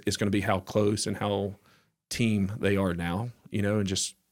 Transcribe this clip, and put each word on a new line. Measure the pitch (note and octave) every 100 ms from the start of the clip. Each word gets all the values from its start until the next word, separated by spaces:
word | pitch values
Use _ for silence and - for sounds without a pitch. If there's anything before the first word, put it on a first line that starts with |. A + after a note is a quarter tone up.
| -
is | G2+
gonna | G#2
be | G2+
how | F#2 F#2+
close | - G#2+ G#2 G#2 G#2+
and | G2
how | G#2 G2 G2 G#2 _ _ _ _ -
team | - A#2 G#2+ F#2+ A2
they | G2 G2
are | F#2+ E2+
now, | E2+ F2+ A#2+ - -
you | G#2+
know, | G2+ G#2+
and | G2
just | F#2 - - _